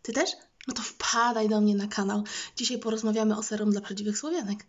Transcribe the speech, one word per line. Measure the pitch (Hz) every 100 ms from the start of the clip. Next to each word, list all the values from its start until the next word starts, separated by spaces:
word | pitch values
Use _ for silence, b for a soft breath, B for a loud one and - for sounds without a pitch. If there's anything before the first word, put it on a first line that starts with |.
Ty | -
też? | 226 370 - _ _ -
No |
to | 240
wpadaj | 214 - - 233 233 233 214
do | 214
mnie | 208
na | 202 208
kanał. | 208 196 208 208 B B -
Dzisiaj | 247 247
porozmawiamy | 226 220 220 220 214 214
o |
serum | - 214 208
dla | 202
prawdziwych | 202 202 208 208
Słowianek. | 302 339 202 202